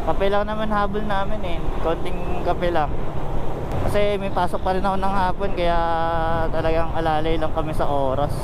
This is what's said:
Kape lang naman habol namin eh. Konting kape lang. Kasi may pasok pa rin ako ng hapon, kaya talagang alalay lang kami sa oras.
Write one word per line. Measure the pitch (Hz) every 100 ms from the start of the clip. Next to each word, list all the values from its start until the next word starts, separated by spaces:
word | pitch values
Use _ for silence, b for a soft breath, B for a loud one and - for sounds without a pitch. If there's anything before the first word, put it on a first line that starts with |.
Kape | - 160 196
lang | 202
naman | 208 214 214
habol | 208 202 202 214
namin | 196 196 202 185
eh. | 170 160 - 160
Konting | 170 - 175 - 180
kape | - 175 175
lang. | 170 143 - - - - - - - - - -
Kasi | 208 202 202
may | 196
pasok | 190 180 190
pa | 190 185
rin |
ako | 196 190
ng | 190 196
hapon, | 185 175 196 185
kaya | 175 170 165 165 165 165 160 165 165
talagang | 160 160 160 165 165
alalay | 160 156 160 165
lang | - -
kami | 156
sa | 151 151
oras. | 143 135 131 147 -